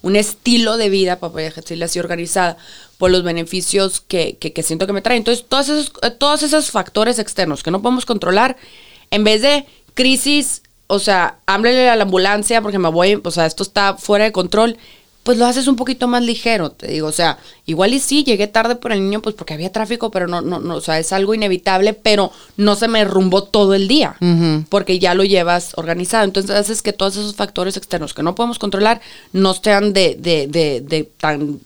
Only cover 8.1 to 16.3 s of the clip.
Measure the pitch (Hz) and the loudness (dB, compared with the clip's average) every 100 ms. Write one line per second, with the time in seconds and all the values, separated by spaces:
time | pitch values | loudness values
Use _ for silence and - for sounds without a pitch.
8.1 | 220 170 190 262 254 - - - - _ | -4 0 2 2 -2 -16 -20 -20 -20 _
9.1 | 208 214 214 262 285 277 _ _ - 262 | 0 2 4 2 2 -2 _ _ 0 2
10.1 | 247 277 294 285 - _ _ _ 196 196 | 2 2 0 0 -6 _ _ _ -2 2
11.1 | 190 170 - - 196 226 254 254 226 196 | 2 2 -2 -2 2 2 4 4 4 2
12.1 | 185 190 208 202 233 214 196 170 165 185 | 2 2 0 2 0 0 0 0 2 2
13.1 | 202 175 170 160 - - - 196 196 - | 2 -2 0 -2 -2 -4 0 0 -2 0
14.1 | 202 214 202 180 202 233 226 - - _ | 2 2 0 0 2 2 0 -16 -20 _
15.1 | _ - 233 240 247 262 247 254 262 247 | _ 0 2 2 2 0 0 -2 -2 0
16.1 | 247 240 | 0 0